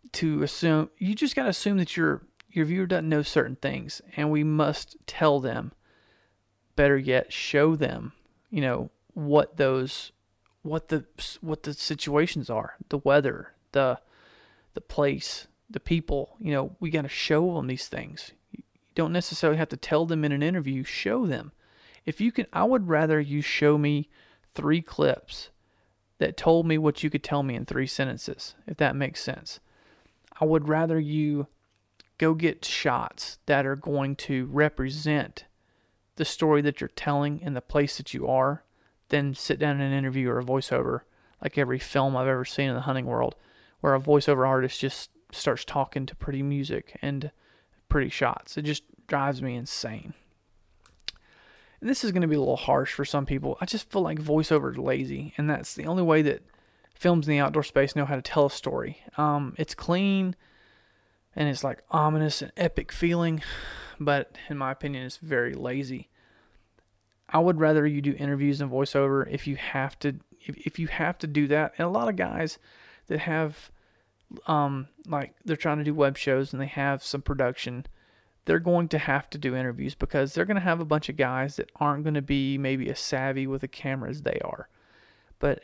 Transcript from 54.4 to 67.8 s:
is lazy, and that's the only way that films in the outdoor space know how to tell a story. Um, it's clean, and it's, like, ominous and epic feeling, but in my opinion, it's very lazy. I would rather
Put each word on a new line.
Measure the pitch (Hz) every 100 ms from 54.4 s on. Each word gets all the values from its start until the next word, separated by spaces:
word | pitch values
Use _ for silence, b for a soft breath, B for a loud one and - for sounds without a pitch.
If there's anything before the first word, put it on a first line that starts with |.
| 151 156 135
is | 127
lazy, | 131 131 131 139 147 -
and | 151
that's | 147 -
the | - 156
only | 185
way | 170 156
that | 147 - _ b b b b
films | - 180 170 147
in |
the | 143
outdoor | 143 147
space | 143 139 139
know | 151 139
how | 135
to |
tell | - 156 143
a |
story. | - 131 131 120 - - -
Um, | 151 147 131 -
it's | 156
clean, | - - 180 196 196 185 180 b b b b b b b b b
and | - 147
it's, | 131
like, | 135 - -
ominous | 156 151 156 151 -
and | - -
epic | 170 - -
feeling, | - 170 170 165 156 B B B B B B
but | 147 143 - - -
in | 143
my | 135
opinion, | 135 147 135
it's | 127 -
very | 160 127 120
lazy. | 131 127 135 131 127 - b b b b b b b _ _ _ _ -
I | 160
would | 175 160
rather | 156 156